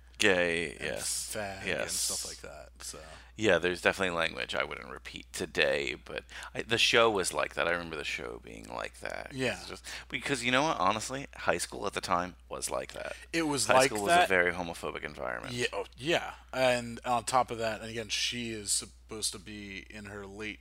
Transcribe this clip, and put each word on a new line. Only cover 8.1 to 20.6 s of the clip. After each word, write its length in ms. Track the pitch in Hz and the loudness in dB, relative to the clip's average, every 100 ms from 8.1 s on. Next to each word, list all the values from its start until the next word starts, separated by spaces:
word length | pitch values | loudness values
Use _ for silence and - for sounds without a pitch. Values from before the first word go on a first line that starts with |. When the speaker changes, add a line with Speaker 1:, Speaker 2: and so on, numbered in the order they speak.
| - 62 60 | -6 -6 -10
Speaker 1:
being 220 | 58 57 53 | -14 -16 -10
like 320 | 58 53 - | -8 -8 -8
that. 300 | - 50 - | -8 -8 -8
Speaker 2:
Yeah. 200 | 131 127 | -4 -2
Speaker 1:
It's 140 | 101 92 | -4 -8
just, 140 | 92 - - - | -12 -10 -12 -8
because 340 | 127 - 135 | -6 -2 0
you 80 | 120 | 2
know 120 | 127 | 4
what? 140 | 156 - | 4 4
Honestly, 480 | 92 110 - 131 143 | 2 2 -2 -6 -8
high 220 | - - 87 | -2 2 2
school 300 | - 131 104 | 0 -4 -4
at 80 | |
the 80 | 90 | -4
time 320 | - 87 90 - - | 0 0 0 -6 -12
was 180 | 67 - | -6 -4
like 240 | 64 67 | -4 -4
that. 240 | - - - - | -8 -8 -10 -6
Speaker 2:
It 140 | 165 160 | -2 0
was 200 | 143 - | 2 8
Speaker 1:
High 60 | |
Speaker 2:
like 140 | 127 135 | 8 8
Speaker 1:
school 120 | 107 | 4
Speaker 2:
that. 120 | 101 175 | 4 6
Speaker 1:
was 60 | 180 | 8
a 20 | |
very 240 | 92 87 | 6 6
homophobic 520 | 87 85 85 80 78 | 2 -4 -6 -6 -6
environment. 500 | 76 73 64 58 - | -8 -6 -6 -6 -6
Speaker 2:
Yeah, 140 | 120 120 | -2 -2
oh, 140 | - - - | -4 -8 -6
yeah. 360 | 135 165 - - - | -2 0 -2 -10 -6
And 480 | 131 131 123 120 117 123 | 2 4 4 -2 -6 0
on 180 | 123 | 0
top 260 | 107 131 123 | 2 2 2
of 60 | 113 | 0
that, 240 | 113 107 | -2 -4
and 80 | 113 | -6
again, 220 | 113 104 | -8 -4
she 400 | - - 120 117 | -2 -2 -2 -4
is 200 | 110 101 | -4 -2
supposed 600 | - 107 - - 110 101 | -2 -2 -12 -12 -4 -4
to 60 | 110 | -4
be 480 | 101 104 101 98 - | -10 -12 -10 -12 -12
in 160 | 107 | -14
her 220 | 101 101 98 | -12 -10 -10
late 340 | 98 107 - | -8 -8 -10